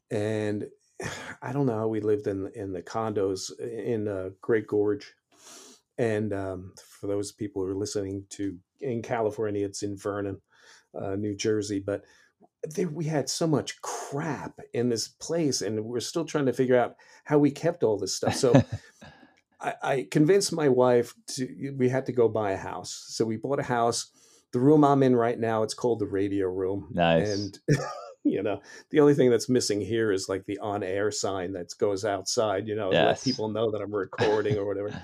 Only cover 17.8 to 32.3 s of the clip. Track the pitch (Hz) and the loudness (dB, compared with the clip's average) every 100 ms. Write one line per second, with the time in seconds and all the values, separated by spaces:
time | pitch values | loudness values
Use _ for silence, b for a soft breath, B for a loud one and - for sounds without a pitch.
17.8 | 113 101 95 - 113 - 127 127 - - | 0 0 -2 -2 -2 2 6 6 6 -4
18.8 | B B B B B B _ _ - - | B B B B B B _ _ -8 -4
19.8 | 143 139 - 160 151 196 190 170 151 127 | 0 0 2 4 6 6 4 2 4 6
20.8 | 123 123 120 - - - 127 - 135 139 | 6 6 2 -6 -12 -8 -6 -6 -10 0
21.8 | 127 131 131 123 113 107 104 95 92 87 | 2 2 -2 2 2 2 0 -2 -4 -10
22.8 | 95 - - - 113 110 127 139 131 120 | -10 -14 -12 -4 -2 -2 -4 -4 0 2
23.8 | 117 113 - b b b _ 123 131 151 | 2 0 -6 b b b _ 2 6 8
24.8 | 143 139 135 123 117 113 113 110 110 - | 8 6 6 6 4 2 0 0 0 0
25.8 | 123 113 98 95 101 98 92 92 92 101 | 0 0 0 0 0 0 -2 0 -2 -2
26.8 | 95 90 85 82 104 98 101 - - 147 | -4 0 4 4 4 -2 -6 -8 0 0
27.8 | - - - - 302 101 104 101 B B | 0 -10 -14 -4 -2 0 -2 -4 B B
28.8 | - 156 147 143 127 113 - 123 - 104 | -2 6 6 8 6 4 2 0 2 -2
29.8 | 101 113 110 95 98 95 98 98 107 101 | -2 0 0 0 -2 -6 -4 -6 -4 -4
30.8 | 95 98 104 101 107 95 90 95 87 - | -4 -2 -2 -2 -4 -4 -4 -8 -10 -2
31.8 | 107 98 107 98 95 | -2 0 -2 -4 -2